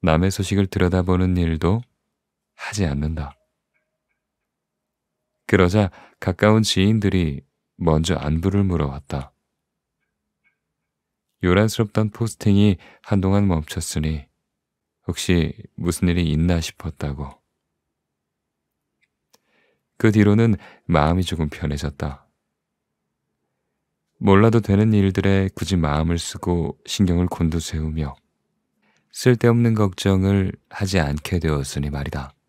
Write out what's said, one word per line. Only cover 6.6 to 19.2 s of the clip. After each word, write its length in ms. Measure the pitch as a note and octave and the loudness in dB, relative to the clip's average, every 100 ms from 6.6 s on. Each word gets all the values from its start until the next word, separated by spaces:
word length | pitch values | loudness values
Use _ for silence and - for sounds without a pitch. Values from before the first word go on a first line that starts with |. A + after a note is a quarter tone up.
지인들이 880 | G#2+ - F#2+ A2 G2+ F#2 E2 C2+ _ _ _ _ | 2 2 2 2 0 0 -2 -4 _ _ _ _
먼저 380 | D#2+ D#2 D#2+ D#2 | 0 2 2 -2
안부를 480 | D2 D#2+ F#2 G2+ | -2 -2 0 0
물어왔다. 680 | G2 F2 D2 C2+ - D2 C2+ _ _ _ _ _ _ _ _ _ _ _ _ _ _ _ _ _ _ _ _ _ | 0 -2 -4 -6 -8 -10 -10 _ _ _ _ _ _ _ _ _ _ _ _ _ _ _ _ _ _ _ _ _
요란스럽던 680 | F#2 F2+ A2 - A2 - A2 | 2 2 2 0 -2 -2 -4
포스팅이 680 | - A2+ - - G2+ G#2 F#2+ - _ | -4 -8 -4 0 4 4 0 -6 _
한동안 440 | - G#2 F#2+ G2+ G2+ | -4 -2 2 0 2
멈췄으니 800 | E2 D2+ - D#2+ - D#2 D#2 C#2 _ _ _ _ _ _ _ - | 0 -2 -8 -6 -4 -4 -4 -10 _ _ _ _ _ _ _ -10
혹시 480 | - - F2+ D#2 - - - | -10 0 0 0 -6 -18 -8
무슨 320 | E2+ F2 F2+ | -4 0 0
일이 200 | F2 E2+ | 0 0
있나 300 | D2+ E2+ F2 | 0 0 0
싶었다고. 800 | E2 - F2 D2+ D2 C#2+ C#2+ - _ _ _ _ _ _ _ _ _ _ _ _ _ _ _ _ _ _ | -4 -10 -14 -8 -10 -8 -12 -14 _ _ _ _ _ _ _ _ _ _ _ _ _ _ _ _ _ _